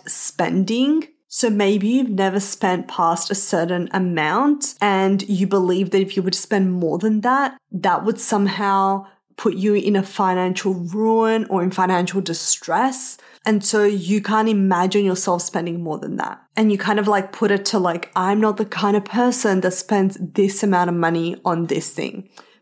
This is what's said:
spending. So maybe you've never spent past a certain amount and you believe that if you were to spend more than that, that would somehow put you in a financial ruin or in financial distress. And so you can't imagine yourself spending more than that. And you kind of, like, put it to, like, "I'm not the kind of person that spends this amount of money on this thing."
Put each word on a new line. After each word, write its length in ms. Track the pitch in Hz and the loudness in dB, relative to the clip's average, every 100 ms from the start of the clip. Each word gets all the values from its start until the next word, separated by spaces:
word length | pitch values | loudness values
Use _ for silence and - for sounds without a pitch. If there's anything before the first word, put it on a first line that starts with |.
| - | -8
spending. 1000 | - - - 170 180 190 233 269 320 - _ - | -6 -6 -2 0 0 0 0 2 0 -2 _ -12
So 220 | - 233 | -2 0
maybe 380 | 208 196 208 208 | 2 2 2 2
you've 220 | 262 240 | 2 2
never 300 | 196 190 196 | 0 0 0
spent 480 | 196 - 190 180 - | -4 -2 0 0 -4
past 440 | - 165 175 - | 0 0 0 -2
a 40 | 190 | -4
certain 540 | - 175 170 175 175 | -2 -2 0 -2 -2
amount 840 | 190 180 165 151 202 285 285 - - | -2 0 0 0 2 2 0 -2 -2
and 480 | 208 190 190 196 196 | 0 2 2 2 0
you 200 | 185 196 | 0 2
believe 420 | 196 180 180 190 | 2 2 0 2
that 120 | 196 | 0
if 140 | 190 196 | 0 -2
you 60 | |
were 80 | 185 | -2
to 80 | - | -2
spend 360 | - 202 190 | -2 0 2
more 260 | 180 165 170 | 0 -2 0
than 220 | 220 214 | 0 0
that, 360 | 233 269 269 262 - | 2 2 0 -6 -12
that 340 | 180 185 165 202 | -4 0 0 0
would 140 | 233 | -2
somehow 840 | - 208 202 180 202 196 196 196 196 _ _ - | -2 0 0 0 0 2 2 0 -6 _ _ -4
put 180 | 220 185 | -2 0
you 180 | 208 | 2
in 220 | 208 202 196 | 2 2 0
a 80 | |
financial 720 | 190 - 190 185 185 185 202 185 | -2 -2 0 2 0 -2 -2 -4
ruin 720 | 170 208 220 226 220 226 - | -4 -2 2 2 2 0 0
or 140 | 190 | -2
in 80 | 180 | 0
financial 500 | 190 185 180 180 190 | 0 0 2 0 -2
distress. 960 | 170 165 - - - 175 262 254 - - - - 220 | -4 -6 -2 -4 -2 0 0 -2 -8 -10 -18 -8 0
And 180 | 208 | 0
so 220 | - 214 208 | 2 2 2
you 360 | 202 170 208 | 2 0 -2
can't 280 | 202 220 226 | 2 0 2
imagine 540 | 208 190 175 185 202 | 2 2 2 2 2
yourself 380 | 196 180 - 175 | 2 0 0 -2
spending 400 | - 175 175 170 | -2 -4 -4 -6
more 160 | 165 151 | -6 -6
than 200 | - - | -6 -6
that. 240 | - - _ - | -8 -10 _ 0
And 160 | 220 | 2
you 60 | 202 | 2
kind 220 | 208 202 | 0 0
of, 80 | 208 | 2
like, 240 | 202 196 | 0 0
put 180 | - 208 | -2 0
it 160 | 202 202 | 0 0
to, 120 | 208 | 0
like, 320 | 180 170 - - | 0 -2 -4 -2
"I'm 240 | 185 208 | 0 2
not 180 | 214 208 | 0 0
the 80 | 208 | -4
kind 300 | 175 202 208 | -2 0 0
of 100 | 202 | 0
person 560 | 226 247 247 214 190 | 0 0 2 0 2
that 120 | 185 | 0
spends 440 | 185 - 202 190 - | -2 -2 2 2 -2
this 420 | 175 - 196 196 | -6 0 2 2
amount 280 | 208 180 175 | 0 2 2
of 60 | 175 | 0
money 420 | 165 170 165 190 | 0 0 -2 -4
on 240 | 185 170 165 | -4 -2 -2
this 220 | 160 - | -2 -4
thing." 400 | - 147 - - - - _ | -6 -8 -10 -16 -20 -20 _